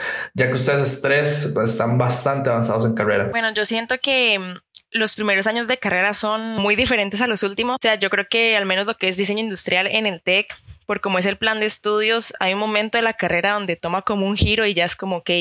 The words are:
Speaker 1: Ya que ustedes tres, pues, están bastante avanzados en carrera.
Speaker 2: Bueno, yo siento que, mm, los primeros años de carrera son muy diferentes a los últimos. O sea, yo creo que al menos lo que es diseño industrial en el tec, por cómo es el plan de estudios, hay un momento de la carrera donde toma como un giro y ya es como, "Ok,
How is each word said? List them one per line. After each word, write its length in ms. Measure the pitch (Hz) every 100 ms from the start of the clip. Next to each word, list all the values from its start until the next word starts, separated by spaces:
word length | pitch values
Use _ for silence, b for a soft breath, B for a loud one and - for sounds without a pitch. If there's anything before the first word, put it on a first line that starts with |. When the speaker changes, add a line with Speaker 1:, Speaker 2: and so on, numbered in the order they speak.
| B B B
Speaker 1:
Ya 140 | - 127
que 60 |
ustedes 460 | 127 - 139 135 -
tres, 500 | 139 143 147 - -
pues, 160 | 110 113
están 280 | - 117 123
bastante 520 | 120 - 139 139 131
avanzados 340 | 117 113 110
en 100 | 113
carrera. 340 | 113 104 101 107
Speaker 2:
Bueno, 220 | 233 226
yo 120 | 214
siento 320 | 208 226 233 254
que, 400 | - 262 240 202
mm, 160 | 185 180 _ - -
los 220 | 226 214
primeros 320 | - 214 196 202
años 220 | 233 233
de 100 | 254
carrera 360 | 202 180 196
son 420 | 208 214 220 226 220
muy 180 | 202
diferentes 460 | 208 254 240 196 202
a 80 | 247
los 140 | 214
últimos. 340 | 202 202 240 254
O 60 |
sea, 120 | 226
yo 160 | 214 196
creo 160 | 202 196
que 280 | 226 226 214
al 100 | 196
menos 200 | 185 202
lo 80 |
que 140 | 226 190
es 80 | 185
diseño 280 | 196 208
industrial 420 | 226 190 - 180 196
en 200 | 220 214
el 140 | 170
tec, 320 | - 190 208 - - -
por 160 | - 202
cómo 200 | 196 185
es 60 | 196
el 100 | 196
plan 240 | 220 220
de 60 | 214
estudios, 680 | - 208 208 214 233 226 -
hay 140 | 190
un 40 | 196
momento 400 | 214 208 214 233
de 40 |
la 100 | 226
carrera 400 | 220 175 170 196
donde 240 | 208 190 170
toma 260 | 170 180
como 240 | - 202 190
un 100 | 202
giro 300 | 208 220 214
y 80 |
ya 100 | 170
es 120 | 175 -
como, 220 | 190 175
"Ok, 120 | - 175